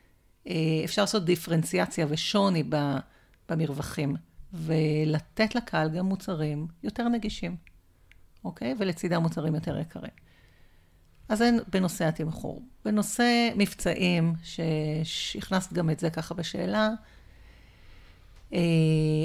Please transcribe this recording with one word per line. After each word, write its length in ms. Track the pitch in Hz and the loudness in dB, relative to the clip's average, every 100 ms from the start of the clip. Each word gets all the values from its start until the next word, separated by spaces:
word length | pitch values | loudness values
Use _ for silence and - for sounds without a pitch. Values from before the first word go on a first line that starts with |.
| _ _ _ _ - | _ _ _ _ -6
אה, 340 | 175 160 156 | 0 2 0
אפשר 180 | 160 - | 0 0
לעשות 240 | 196 214 165 | 2 2 2
דיפרנציאציה 800 | 170 - 165 160 180 180 - 151 | 0 2 0 2 0 0 0 0
ושוני 540 | 160 - 208 196 170 143 | 0 0 2 2 2 0
ב-, 280 | 151 143 135 - _ _ _ - | 0 0 -2 -6 _ _ _ -6
במרווחים, 680 | 165 156 139 - - 139 160 - - - | -2 -2 -4 -6 -4 -2 -4 -8 -20 -14
ולתת 1040 | 175 160 160 156 151 156 156 - - 220 240 | -8 -2 2 2 2 2 0 -2 0 0 0
לקהל 340 | 233 160 156 | -2 0 0
גם 160 | 165 190 | 0 -2
מוצרים 600 | 196 - 160 151 147 160 - | -2 -4 -2 -2 -2 -6 -8
יותר 240 | 208 - 233 | -8 -2 -2
נגישים, 480 | 233 208 - 170 175 - - _ _ - - - - | -2 -4 -6 -8 -8 -14 -20 _ _ -20 -20 -20 -12
אוקיי? 320 | 180 - 233 254 | -10 -6 -4 -2
ולצידם 420 | 190 160 180 170 | -2 -2 0 2
מוצרים 340 | 165 165 160 156 | 0 0 -2 -2
יותר 220 | 165 - | -2 -4
יקרים. 320 | 160 - - - - _ - - - - _ _ _ - - | -6 -10 -14 -16 -20 _ -20 -20 -20 -20 _ _ _ -14 -2
אז 80 | 214 | 2
זה 120 | 240 233 - | 4 4 2
בנושא 340 | 190 180 - 165 | 0 0 0 0
התמחור. 560 | 160 156 - - - - - 220 | 0 -4 -6 -8 -10 -14 -8 0
בנושא 640 | 214 202 - 240 240 233 196 | 0 0 2 4 4 2 2
מבצעים, 800 | 202 - 175 - 180 170 165 165 | 0 0 -2 2 2 4 2 0
ש-, 160 | - - 160 156 151 156 | -6 -4 -2 0 0 -2
שהכנסת 720 | 160 - - - - 185 185 | -4 -4 -6 -6 -2 -2 0
גם 160 | 165 160 | 0 0
את 100 | 156 | 0
זה 100 | 170 | -2
ככה 240 | 165 160 | -4 -6
בשאלה, 560 | 170 165 190 180 208 214 226 - - - - - - - - - - - - - - - | -6 -6 -4 -2 0 0 -2 -10 -20 -20 -20 -20 -20 -20 -20 -20 -20 -20 -20 -20 -20 -4
אה, 60 | 180 170 165 160 156 156 156 | 0 4 6 6 4 4 2